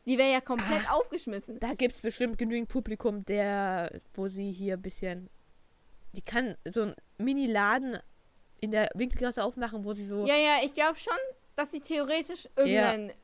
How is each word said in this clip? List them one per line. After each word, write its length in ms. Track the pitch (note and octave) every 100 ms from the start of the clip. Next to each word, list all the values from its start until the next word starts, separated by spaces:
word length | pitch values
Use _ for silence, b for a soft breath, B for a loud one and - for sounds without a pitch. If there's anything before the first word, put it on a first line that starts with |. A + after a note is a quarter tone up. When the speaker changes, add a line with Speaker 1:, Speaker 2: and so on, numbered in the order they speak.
| -
Speaker 1:
Die 120 | B3+
wär 120 | C4+
ja 100 | C4
komplett 500 | B3+ A#3+ G3+ - G#3+
Speaker 2:
Ah. 40 |
Speaker 1:
aufgeschmissen. 640 | D4 A#4+ E4 - G3+ - A3+
Speaker 2:
Da 140 | A#3
gibt's 280 | - B3 -
bestimmt 360 | A3+ - A#3+ A3+
genügend 320 | A3+ A#3 A#3
Publikum, 560 | C4 A3 G#3+ A#3 G#3 F#3+
der, 760 | G#3 G3+ G3+ G3 F#3 E3+ - -
wo 160 | - G3
sie 200 | F#3+ G3+
hier 240 | F#3 G3 F#3
ein 60 |
bisschen, 480 | F#3+ - F#3 F3+ F#3 - - - _ _ _ - -
die 80 | F#3+
kann 340 | - A#3 B3+ - D#3+
so 180 | A3+
einen 120 | G#3 - - -
Mini-Laden 840 | A#3 C#4 C4 G#3 G3+ B3 C4 A3+ - - _ - - -
in 100 | G#3+
der 180 | G#3+ G#3+ F3+
Winkelgasse 480 | B3 - B3 A#3
aufmachen, 400 | G#3+ B3+ A#3 G#3+
wo 80 | G3+
sie 140 | G#3 G3+
so 200 | G3+ G#3
Speaker 1:
Ja, 100 | D4
ja, 200 | D4+ C#4+
ich 100 | C#4
glaub 240 | D4 D#4 D#4+
schon, 200 | - A#4+ C5 - _ -
dass 160 | C#4+
sie 100 | D4+
theoretisch 640 | - D#4 C#4 D#4+ E4 F4 - -
Speaker 2:
Ja. 60 |
Speaker 1:
irgendeinen 480 | C#4 - - G#3+ G#3 -